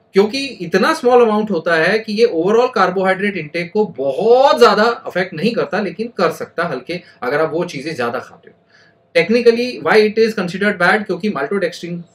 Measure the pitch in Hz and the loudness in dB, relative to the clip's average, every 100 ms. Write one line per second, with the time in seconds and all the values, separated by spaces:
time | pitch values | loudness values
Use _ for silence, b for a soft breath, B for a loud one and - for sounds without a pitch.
0 | _ 190 214 269 277 - 170 190 285 311 | _ 2 2 0 -8 -8 -2 0 0 2
1 | 240 247 226 214 214 165 170 160 175 220 | 4 4 4 2 -2 -4 0 0 2 0
2 | 220 208 233 165 185 226 247 214 180 185 | -2 0 0 2 2 2 2 2 0 0
3 | 185 185 202 185 147 170 170 214 208 - | -2 0 -2 -6 -8 -8 -4 -2 -4 -2
4 | 139 135 220 254 285 262 233 214 233 240 | -4 0 4 6 6 6 4 6 0 0
5 | 131 180 185 143 214 175 143 196 190 165 | -6 -6 -4 -2 -2 -2 -4 -4 -4 -6
6 | 233 - 165 165 160 - 175 127 - 180 | -10 -2 -2 -2 -10 -6 -6 -6 -8 -12
7 | B B 123 147 160 160 165 139 156 123 | B B -4 -2 -2 -2 -6 -8 -10 -6
8 | 120 123 - - - _ _ b b b | -6 -6 -12 -20 -20 _ _ b b b
9 | _ 170 - 240 233 233 247 - 160 214 | _ -2 0 4 4 2 -4 -4 2 4
10 | 214 214 226 208 180 190 208 185 175 208 | 4 2 0 0 -6 -2 -2 2 2 0
11 | 208 - 214 160 214 202 175 - 170 175 | -2 -4 -4 -4 -4 -2 -4 -6 -12 -12
12 | - | -12